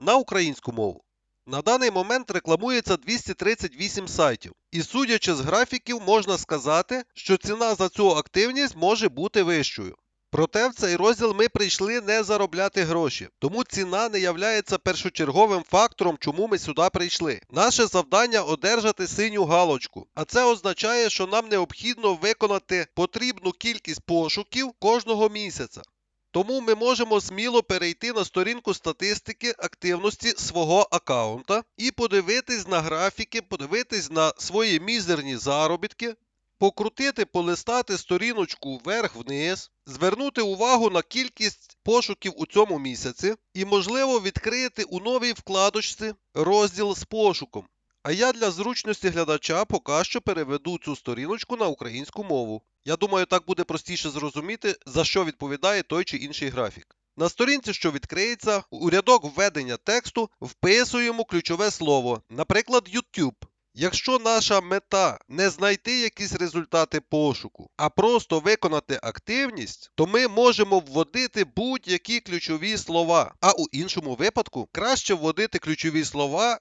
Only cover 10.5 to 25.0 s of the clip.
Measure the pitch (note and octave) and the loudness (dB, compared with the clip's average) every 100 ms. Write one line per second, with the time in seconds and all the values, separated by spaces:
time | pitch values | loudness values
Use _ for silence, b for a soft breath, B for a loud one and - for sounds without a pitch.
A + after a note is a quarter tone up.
10.5 | G#3+ B3+ A#3 F#3+ F3 G3+ G#3+ A#3 G3+ A#3 | 2 0 0 0 2 4 4 2 2 2
11.5 | - G3 - G3 A#3+ G3+ A3 G3+ G#3 F#3+ | 2 -2 0 -2 -2 0 0 2 0 0
12.5 | E3 G3 G3 E3 E3+ D3+ - - _ C#3 | 0 -2 0 0 2 0 -2 -10 _ -4
13.5 | G#3+ B3 G3 F#3 F#3 A3+ G#3 F3+ E3+ G#3 | -2 -4 -4 -2 0 0 0 -2 0 0
14.5 | A3 - G3 F#3+ E3+ F#3 - D3 D3+ A3 | 0 0 -2 -2 -2 -4 -2 0 4 4
15.5 | F#3 D#3 F#3 A#3 - F3 D3+ - D#3 A3 | 4 2 4 4 2 0 0 -4 -2 0
16.5 | F#3+ - C#3+ F3+ E3+ F3 - E3 A2 - | -2 -2 2 2 2 -2 -2 -2 -4 -4
17.5 | C3+ A3+ B3 A3 F3+ C#3 G3 A#3+ A3 D#3 | 2 2 4 2 2 2 4 4 2 0
18.5 | D#3 G3 A#3 G#3+ G3+ F3+ - A3 G#3 E3 | 0 2 2 2 0 -4 -2 -2 0 4
19.5 | E3+ F3 C3+ - - - - D#3 A#3+ B3 | 4 4 2 -4 -14 -14 -10 -2 2 4
20.5 | A3 F#3+ F3 G#3+ A#3+ A3 - F#3 G#3+ A3+ | 2 0 -2 0 0 0 0 -2 -2 0
21.5 | G3+ E3 - A3+ A#3+ G#3+ E3+ G3 A3+ G#3+ | 0 0 -4 -6 -2 0 0 0 0 0
22.5 | G3 - F3+ D#3+ - F3+ A3 B3 G3+ F3+ | 0 -2 -4 -2 -2 -4 -2 -6 -4 -4
23.5 | - A#3 A3 - D3+ - E3+ D#3 G3+ G3+ | -4 -4 -6 -8 -10 -2 0 0 -2 -4
24.5 | B3+ C4 - G3+ A#3 | -6 -6 -2 0 2